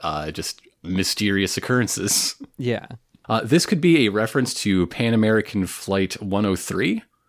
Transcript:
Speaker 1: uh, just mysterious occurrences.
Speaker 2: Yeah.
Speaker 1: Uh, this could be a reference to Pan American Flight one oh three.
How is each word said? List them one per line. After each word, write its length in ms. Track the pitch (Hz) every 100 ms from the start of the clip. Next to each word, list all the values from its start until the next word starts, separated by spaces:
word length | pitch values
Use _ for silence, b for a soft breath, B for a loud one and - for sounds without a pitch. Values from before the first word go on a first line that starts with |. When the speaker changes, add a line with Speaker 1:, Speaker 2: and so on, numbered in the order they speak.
Speaker 1:
uh, 280 | 82 76 78
just 300 | - - - _ _
mysterious 760 | 85 92 92 - 104 98 95 -
occurrences. 760 | - 123 107 - 98 - - - - -
Speaker 2:
Yeah. 280 | 123 113 - 117 _ _ -
Speaker 1:
Uh, 120 | 113
this 240 | 110 165 -
could 140 | 170
be 280 | 170 160 107
a 40 |
reference 420 | 104 110 139 123
to 340 | - 104 92 87
Pan 260 | - 117
American 520 | 113 107 110 - 104 90
Flight 540 | - - 98 95 -
one 240 | 98 101 104
oh 100 | 92
three. 480 | - 98 147 220 - b